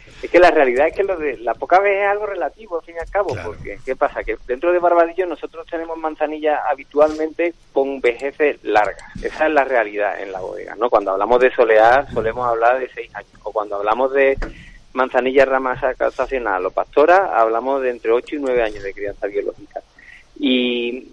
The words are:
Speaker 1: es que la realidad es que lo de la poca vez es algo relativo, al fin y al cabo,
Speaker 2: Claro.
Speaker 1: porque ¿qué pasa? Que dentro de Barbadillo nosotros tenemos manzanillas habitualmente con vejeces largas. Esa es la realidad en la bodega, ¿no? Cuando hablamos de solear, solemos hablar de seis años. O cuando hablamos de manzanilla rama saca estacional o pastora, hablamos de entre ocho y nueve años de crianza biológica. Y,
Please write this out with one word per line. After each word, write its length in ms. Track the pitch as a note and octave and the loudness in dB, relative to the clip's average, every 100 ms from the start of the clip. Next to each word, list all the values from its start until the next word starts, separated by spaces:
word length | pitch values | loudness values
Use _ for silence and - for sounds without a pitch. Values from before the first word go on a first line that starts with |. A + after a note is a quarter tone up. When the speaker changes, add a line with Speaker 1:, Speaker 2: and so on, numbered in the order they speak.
| - - | -20 -16
Speaker 1:
es 80 | - | 0
que 80 | F3 | 6
la 120 | F3+ | 6
realidad 340 | D3+ C3 A#2+ D#3+ | 6 4 4 2
es 80 | |
que 80 | - | 0
lo 140 | G3 F3 | -2 -2
de 180 | D3+ A2 | -4 -4
la 140 | A#2 | -4
poca 280 | A2+ C3+ F3+ | -4 2 4
vez 200 | G3+ G3 | 4 2
es 80 | G3+ | 0
algo 180 | G#3 G#3 | -2 -4
relativo, 520 | F#3 D3 - G#3+ E3 | -6 -6 -8 -10 -10
al 60 | |
fin 100 | - E3 | -8 -12
y 40 | |
al 100 | D#3+ | -4
cabo, 220 | G3 F#3 | -2 -2
Speaker 2:
Claro. 140 | G#2+ G#2 | -4 -8
Speaker 1:
porque 280 | - G2+ G2+ | -12 -12 -10
¿qué 120 | - C3 | -8 -2
pasa? 260 | C#3+ A#2 | -2 -2
Que 140 | G#2 A2 - | -6 -6 -6
dentro 260 | B2+ F3 | -4 0
de 60 | F3+ | 2
Barbadillo 480 | F3 E3+ E3+ E3+ F3+ | 4 4 2 0 -4
nosotros 400 | D3+ D3 E3 E3 | -6 -12 -14 -12
tenemos 300 | E3 E3 E3 | -10 -8 -8
manzanillas 640 | D#3+ D#3 D3+ D#3 D3+ C#3+ B2 | -8 -4 -6 -2 -2 -2 -2
habitualmente 840 | C3+ C3 C#3+ D#3 D3+ D#3+ D#3 E3+ - _ | -6 -4 2 2 2 -6 -2 -4 -4 _
con 280 | C3+ C3+ C3+ | -2 -2 0
vejeces 600 | B2+ A#2 C#3 - D3 B2 | -2 -2 -6 -2 -2 0
largas. 400 | - G#2+ G2+ F2+ - - | -2 0 0 -4 -14 -10
Esa 240 | A2 - D#3 | -8 -2 0
es 40 | |
la 120 | D3 | 2
realidad 580 | C3 B2+ G#2 G#2 G2+ E2 | 2 0 0 -2 -4 -4
en 80 | G2 | -8
la 80 | F#2+ | -10
bodega, 360 | F#2 F#2+ F2+ F2+ | -10 -10 -12 -4
¿no? 120 | A#2+ | 0
Cuando 220 | A2 G2 | 2 2
hablamos 300 | F#2+ G#2 B2 | -2 2 4
de 120 | B2+ | 4
solear, 540 | - A2+ G#2+ A2+ C3 - | 4 4 6 8 6 2
solemos 340 | A#2 A2 A#2 B2 | -4 -4 -2 -2
hablar 300 | A#2 A#2 C3 | 2 2 2
de 100 | B2+ | -2
seis 160 | A#2+ A#2 | -10 -14
años. 180 | G#2 G2 _ | -14 -16 _
O 100 | G#2+ | -8
cuando 240 | G#2 G#2 G2+ | -6 -4 -4
hablamos 360 | G#2 A2+ C3 | -2 0 0
de 260 | C#3 C3+ C3+ - - - - - | 2 2 0 -4 -10 -20 -20 -8
manzanilla 520 | B2+ B2+ B2+ C3 C3+ | -4 -2 0 2 4
rama 340 | C3 C3 C3 B2 | 4 2 -2 -2
saca 260 | C3+ B2 B2 | -4 -2 -4
estacional 560 | - B2+ C3 A2 F#2 F#2+ | -2 -4 -4 -2 -2 -2
o 40 | |
pastora, 600 | - - C#3+ D3+ F#3 F3+ | -4 -2 2 6 6 4
hablamos 480 | G2 A2+ A2+ C3 C#3 | 2 2 0 -2 -2
de 80 | B2+ | -2
entre 220 | A#2+ A2+ | -2 0
ocho 240 | A#2+ - D3+ | 0 0 -6
y 20 | |
nueve 240 | C3+ B2 | -2 0
años 200 | A2 G2 | 0 -4
de 100 | G2 | -10
crianza 320 | G2 G2+ G2 G2+ | -8 -10 -6 -6
biológica. 540 | G2+ - - G2+ - - _ - - _ - | -4 -6 -8 -14 -16 -16 _ -20 -20 _ -4
Y, 680 | C3+ B2+ B2 A#2+ A#2+ B2+ - | 0 0 0 -2 -4 -8 -14